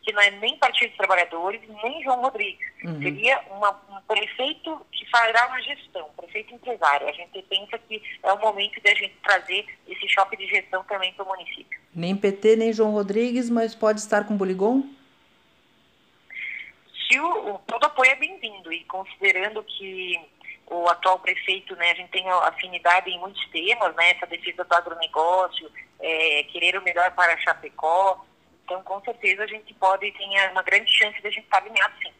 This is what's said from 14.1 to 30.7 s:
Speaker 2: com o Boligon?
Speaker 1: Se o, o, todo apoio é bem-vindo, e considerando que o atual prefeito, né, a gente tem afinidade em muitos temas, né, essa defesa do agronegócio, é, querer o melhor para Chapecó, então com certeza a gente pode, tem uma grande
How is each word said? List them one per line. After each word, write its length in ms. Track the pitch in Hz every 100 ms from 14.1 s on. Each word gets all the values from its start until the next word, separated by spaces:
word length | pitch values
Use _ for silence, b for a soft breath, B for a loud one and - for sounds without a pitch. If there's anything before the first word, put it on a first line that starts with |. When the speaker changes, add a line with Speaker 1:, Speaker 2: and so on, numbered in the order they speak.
| 208 208
Speaker 2:
com 80 |
o 40 | 208
Boligon? 460 | 190 185 202 262 269 - _ _ _ _ _ _ _ _ _ _ _ _ _ B B B B _ _ - -
Speaker 1:
Se 100 | 254
o, 380 | 330 392 - 196
o, 40 |
todo 260 | - 233 -
apoio 260 | - 254
é 40 | 269
bem-vindo, 580 | 311 381 226 202 165
e 100 | 170
considerando 800 | - 185 185 - 196 185 202 220
que 560 | 208 - 196 185 185 170 156 _ B B -
o 200 | 175 175
atual 320 | 170 190 185
prefeito, 560 | - 190 - 190 - 180
né, 160 | 170
a 40 | 175
gente 140 | 180
tem 140 | 185 185
afinidade 800 | 180 165 - 185 175 175 180 185
em 100 | 180
muitos 260 | 185 202 -
temas, 440 | 165 180 240 190
né, 180 | 160 170
essa 140 | 175 175
defesa 380 | 170 - 175
do 100 | 175
agronegócio, 960 | 175 175 170 165 151 160 185 180 - - B - _
é, 440 | 160 160 160 147
querer 340 | - 175 175 185
o 40 |
melhor 300 | 185 175 180
para 260 | - 175 170
Chapecó, 880 | - 160 - - 156 170 196 185 - _ _ _
então 180 | - 185
com 180 | - 196
certeza 420 | 202 233 202 196
a 40 | 214
gente 260 | 214 -
pode, 360 | - 190 196 202
tem 160 | - 190 196 190
uma 120 | 185
grande 260 | 185